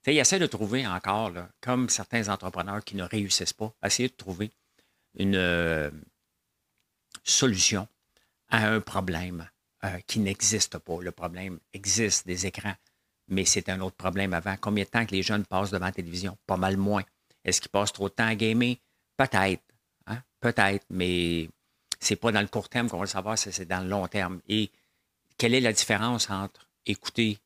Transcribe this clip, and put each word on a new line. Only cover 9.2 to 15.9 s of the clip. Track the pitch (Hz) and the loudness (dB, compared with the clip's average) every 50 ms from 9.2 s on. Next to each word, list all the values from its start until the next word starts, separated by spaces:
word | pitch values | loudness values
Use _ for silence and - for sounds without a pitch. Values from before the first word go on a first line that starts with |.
| 90 90 90 85 80 - _ _ _ _ _ _ - | -4 -6 -8 -10 -12 -14 _ _ _ _ _ _ -8
euh, | 98 92 90 - | -8 -8 -8 -8
qui | - - 113 | -4 0 0
n'existe | 104 98 98 - - - 110 104 - - - | 0 0 0 0 0 0 2 2 0 -2 -4
pas. | 92 _ - 85 85 | -14 _ -6 -6 -6
Le | 90 90 | -6 -8
problème | 87 - 85 85 85 90 95 98 87 - _ _ - | -8 -6 -8 -8 -8 -8 -10 -10 -12 -14 _ _ -18
existe, | 98 98 98 90 107 113 101 - - - | -8 -2 0 2 2 2 2 2 0 0
des | 92 90 87 92 | -2 -4 -2 -2
écrans, | 95 - - 101 104 95 _ _ _ _ _ _ _ _ _ _ | -4 -4 -4 -8 -8 -8 _ _ _ _ _ _ _ _ _ _
mais | - 95 95 92 | -2 0 0 2
c'est | - - 98 87 - | 2 0 0 0 -2
un | 92 92 | -4 -4
autre | 95 92 - | -4 -6 -8
problème | - 92 92 87 98 98 95 90 | -4 -4 -2 -2 0 -2 0 0
avant. | 85 82 98 95 95 | -2 -2 -2 -4 -4
Combien | - 107 104 104 98 | -2 0 0 0 0
de | - | 0
temps | - 117 113 | 0 -2 0
que | 98 98 | 0 -2
les | 95 90 | -2 0
jeunes | - 107 104 98 | 0 0 -2 -2
passent | _ 98 92 101 95 | _ 0 0 0 0
devant | 101 92 92 | -2 -2 -2
la | 95 | -2